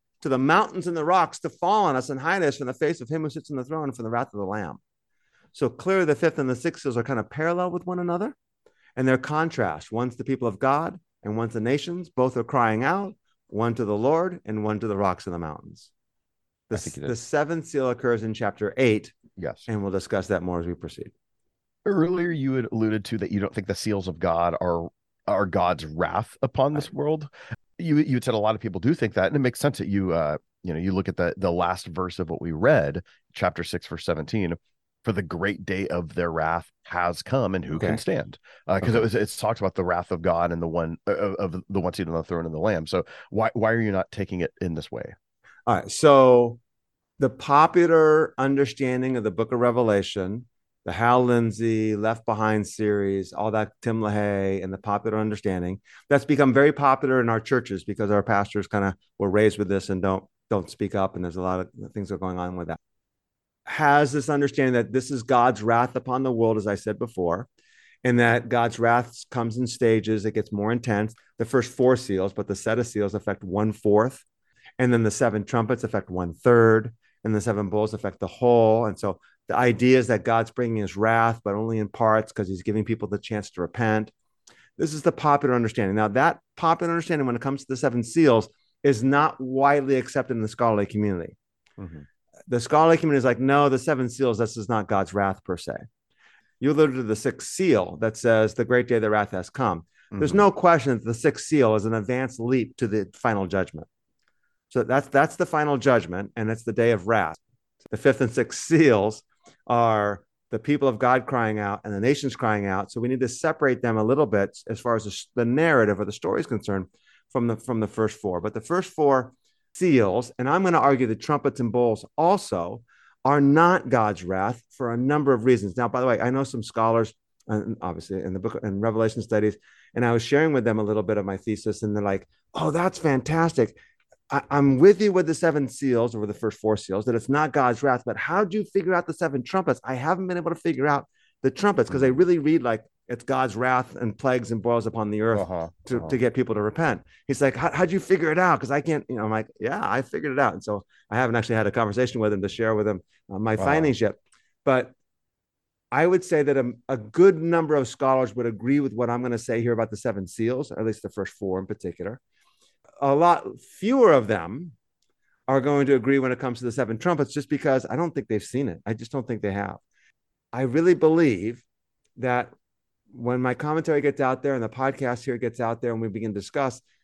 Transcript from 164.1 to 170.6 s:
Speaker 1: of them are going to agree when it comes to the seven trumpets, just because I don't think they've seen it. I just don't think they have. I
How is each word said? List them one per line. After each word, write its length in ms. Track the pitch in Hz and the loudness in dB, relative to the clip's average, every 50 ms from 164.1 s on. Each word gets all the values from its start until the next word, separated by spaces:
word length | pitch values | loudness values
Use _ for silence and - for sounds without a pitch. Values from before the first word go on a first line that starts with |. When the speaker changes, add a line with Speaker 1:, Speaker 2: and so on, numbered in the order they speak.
Speaker 1:
of 140 | 156 131 110 | 6 6 4
them 460 | 104 107 92 82 87 104 143 180 170 - _ _ _ _ _ _ _ _ _ _ _ _ _ _ | 2 -2 -4 -4 -6 -10 -12 -12 -14 -18 _ _ _ _ _ _ _ _ _ _ _ _ _ _
are 140 | - 135 135 | 0 0 2
going 260 | 123 147 143 143 139 | 2 2 2 2 4
to 80 | 135 139 | 4 4
agree 240 | 127 107 131 139 139 | 2 4 4 2 2
when 140 | 131 127 | 2 0
it 60 | 127 123 | -2 -4
comes 180 | 143 127 120 117 | -4 -6 -6 -6
to 40 | 123 | -6
the 80 | 120 | -6
seven 260 | 110 135 123 104 113 110 | -4 -2 -4 -4 -4 -2
trumpets, 340 | - 180 170 143 143 - | -2 0 0 0 -2 -4
just 160 | - 147 139 - | -4 -8 -6 -4
because 380 | 151 139 - 151 135 131 - - | -4 -2 0 2 2 2 0 -2
I 80 | 117 | -4
don't 160 | 139 175 165 | -2 -4 -4
think 160 | - 143 110 - | -4 -6 -6 -4
they've 140 | 113 104 | -4 -4
seen 260 | - - - 131 143 110 | -4 -4 -4 -4 -4 -4
it. 120 | 85 - - | -6 -8 -8
I 80 | 101 113 | -8 -8
just 180 | 113 117 - | -8 -8 -10
don't 140 | - 135 113 | -8 -8 -6
think 160 | - 120 107 | -6 -6 -6
they 100 | - 101 | -4 -4
have. 240 | 95 101 101 - - - _ _ _ _ _ _ _ _ _ _ _ _ _ _ | -4 -4 -6 -6 -8 -14 _ _ _ _ _ _ _ _ _ _ _ _ _ _
I 100 | - 123 | -6 -4